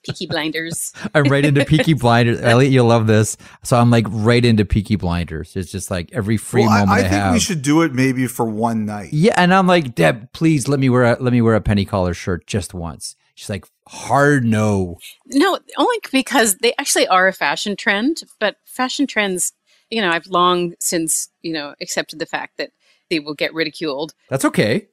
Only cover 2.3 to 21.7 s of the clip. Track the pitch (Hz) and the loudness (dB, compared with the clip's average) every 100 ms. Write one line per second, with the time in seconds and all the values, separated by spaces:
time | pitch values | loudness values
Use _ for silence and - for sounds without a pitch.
2.3 | 117 120 117 135 131 120 117 110 107 107 | 0 2 4 4 4 4 4 4 4 2
3.3 | - - - - 120 120 117 104 110 107 | -4 -18 -16 0 4 6 4 2 0 2
4.3 | 120 120 110 98 107 95 101 90 85 80 | 4 4 2 2 0 0 -2 -2 -4 -6
5.3 | 78 87 95 87 95 - 92 82 - 101 | -10 -10 -10 -8 -10 -6 -8 -6 -6 -2
6.3 | 110 - 117 113 104 98 101 92 98 98 | -4 0 0 2 4 4 2 2 0 2
7.3 | - - 165 131 156 165 127 131 127 127 | 0 0 -4 0 2 2 2 0 0 -4
8.3 | - 117 107 117 113 107 104 87 151 202 | -2 -4 -2 -2 -2 -4 -8 -6 0 2
9.3 | - 175 190 180 180 135 113 160 123 127 | 4 4 4 4 2 0 0 0 0 -12
10.3 | - 165 151 120 143 131 123 120 120 127 | -2 0 0 0 0 2 4 2 2 0
11.3 | 123 113 110 101 104 95 101 90 85 - | 2 4 2 2 0 0 -2 -2 -4 -6
12.3 | 87 - 104 85 90 82 - - - _ | -6 -4 -6 -6 -10 -12 -12 -18 -18 _
13.3 | - - 98 - _ _ - - 131 143 | -20 -12 -12 -12 _ _ -16 -2 2 4
14.3 | 143 117 107 107 98 90 80 - - _ | 2 2 2 2 0 -2 -8 -18 -20 _
15.3 | 269 381 320 - - 370 466 - 269 - | 0 2 0 -6 -2 -2 -2 -2 -4 0
16.3 | 254 220 - 233 - 285 349 262 185 185 | 0 0 0 -2 -2 -4 -2 2 2 2
17.3 | 185 147 160 214 196 - 202 254 330 - | 0 -4 -4 -6 -4 -2 0 0 -4 -10
18.3 | _ 208 - _ - 254 - 277 220 202 | _ -6 -6 _ -6 -6 -2 -4 -2 -2
19.3 | 180 - _ _ _ _ 226 190 165 180 | -4 -6 _ _ _ _ -4 -2 -2 -2
20.3 | 175 180 180 175 170 - 180 165 - - | 0 2 2 -2 -6 -4 -4 -4 -6 -8
21.3 | _ 170 160 143 | _ -10 -8 -10